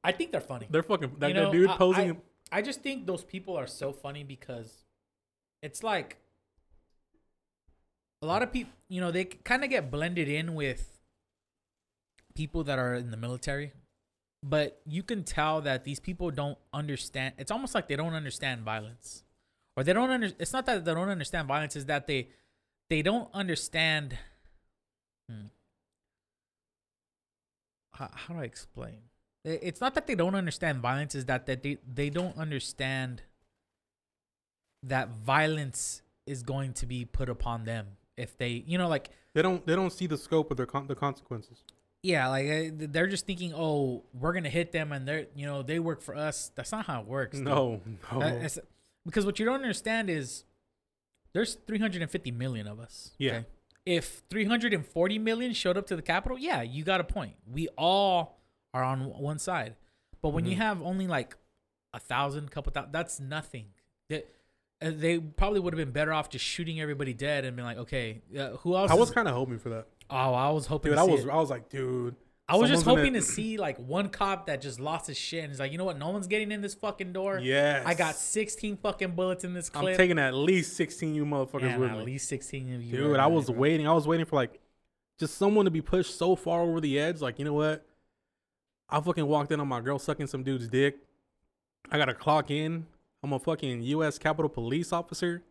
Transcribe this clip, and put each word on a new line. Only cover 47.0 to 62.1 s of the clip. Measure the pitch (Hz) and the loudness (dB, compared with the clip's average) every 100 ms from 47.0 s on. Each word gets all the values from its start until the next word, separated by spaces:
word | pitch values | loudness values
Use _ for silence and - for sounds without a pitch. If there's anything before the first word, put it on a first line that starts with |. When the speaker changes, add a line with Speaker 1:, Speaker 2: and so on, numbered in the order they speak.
Speaker 1:
it | 104 | -4
works, | 135 131 139 | -4 -4 -4
dude. | 131 | 0
Speaker 2:
No, | 139 127 110 92 107 - | 2 2 -2 -8 -14 -6
no. | 131 | 0
Speaker 1:
That, | 147 - | 0 0
it's, | 160 - - _ _ _ - | -4 -8 -14 _ _ _ -4
because | 214 202 | 0 0
what | 202 | 0
you | 220 | 0
don't | 269 | 0
understand | 262 196 220 226 208 | -2 -4 -2 -2 0
is | 160 127 - _ _ _ _ _ _ _ _ _ | -2 -4 -10 _ _ _ _ _ _ _ _ _
there's | 175 233 - - | -2 -2 -4 -4
three | 214 | -2
hundred | 220 180 | 0 -2
and | 160 | -4
fifty | 185 127 | -4 -6
million | 120 131 120 104 | -4 -4 -4 -8
of | 107 | -12
us, | 117 - - _ | -14 -18 -20 _
Speaker 2:
Yeah. | 135 | 0
Speaker 1:
okay? | 117 120 - _ _ - | 0 -6 -16 _ _ 0
If | 170 - - _ | 0 0 -10 _
three | 202 208 | -2 2
hundred | 233 233 196 | 2 2 0
and | 139 | -2
forty | 165 180 214 | 0 2 2
million | 220 226 247 | 0 0 -2
showed | 220 185 180 | 0 0 0
up | 196 | 0
to | 175 | -4
the | |
Capitol, | 156 170 - 254 | 0 0 0 -4
yeah, | 302 214 | -2 -2
you | 117 131 | -2 -4
got | 156 190 | 0 2
a | |
point. | 165 208 120 - 101 | 2 -4 -6 -12 -10
We | 131 160 - | -6 -4 2
all | 165 196 202 180 165 - _ _ _ 127 | 4 6 6 4 2 -8 _ _ _ -2
are | |
on | 127 131 | 0 0
w-, | 135 - | -4 -4
one | 139 151 | -4 -4
side. | - 175 113 110 _ _ _ - | -2 -2 -4 -10 _ _ _ -4
But | 156 | 0
when | 147 175 | 0 0
you | |
Speaker 2:
Mm-hmm. | 190 | 2
Speaker 1:
have | 220 196 | 2 0
only, | 160 190 185 | -2 -2 0
like, | 151 120 - _ _ _ _ _ | 0 -2 -12 _ _ _ _ _
a | 113 | -16
thousand, | - | -4